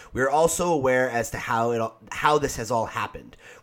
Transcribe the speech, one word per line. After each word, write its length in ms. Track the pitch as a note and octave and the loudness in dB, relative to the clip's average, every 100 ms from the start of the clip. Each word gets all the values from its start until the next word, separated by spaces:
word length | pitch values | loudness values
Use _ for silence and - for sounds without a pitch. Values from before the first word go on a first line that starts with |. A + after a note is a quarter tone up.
| - | -10
We 80 | A#2 | -2
are 80 | C3+ | 2
also 420 | D3 E3 - F3 | 4 4 2 0
aware 380 | D#3+ C3 B2+ B2+ | 2 2 2 2
as 200 | A#2 A2+ | 0 -4
to 60 | A#2 | -6
how 340 | - A#2 A#2 | -2 0 0
it 100 | A#2 | -2
all, 160 | A2+ - - | -4 -8 -14
how 280 | - D3+ D3+ | -2 2 2
this 180 | C#3 - | 0 -4
has 160 | A2+ | -4
all 140 | A#2+ G#2 | -2 -4
happened. 500 | A#2 G2+ - A#1+ - - - | -6 -8 -10 -20 -20 -20 -20